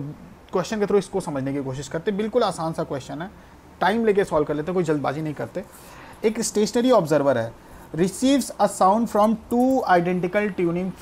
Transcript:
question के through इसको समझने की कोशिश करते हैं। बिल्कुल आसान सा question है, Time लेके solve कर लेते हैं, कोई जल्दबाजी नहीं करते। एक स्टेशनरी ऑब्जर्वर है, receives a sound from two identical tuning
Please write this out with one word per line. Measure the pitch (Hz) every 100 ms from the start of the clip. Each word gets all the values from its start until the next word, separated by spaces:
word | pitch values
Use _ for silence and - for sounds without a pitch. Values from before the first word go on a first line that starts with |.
| 143 151 - - -
question | 190 170 220
के |
through | 202 208
इसको | 185 196
समझने | 170 143 135
की | 139
कोशिश | 135 131 139
करते | 165 165
हैं। | 196
बिल्कुल | 220 247
आसान | 214 175 165
सा | 165
question | 156 143 - 143
है, | 180 - - - - -
Time | 180 220
लेके | 226 196
solve | 190 160
कर | 151
लेते | 151 160
हैं, |
कोई | 185
जल्दबाजी | 165 151 135 139
नहीं | 156
करते। | 143 113 175 196 - - - - -
एक | 214 220
स्टेशनरी | 220 214 214 247 240
ऑब्जर्वर | 233 160 151 139 123
है, | 113 - - - - 156
receives | 185 - 254 277 240
a | - 208 -
sound | 190 214 233 208
from | 214 220 -
two | 240 254 262 -
identical | 180 170 180 175 208 208 185
tuning | 170 175 185 -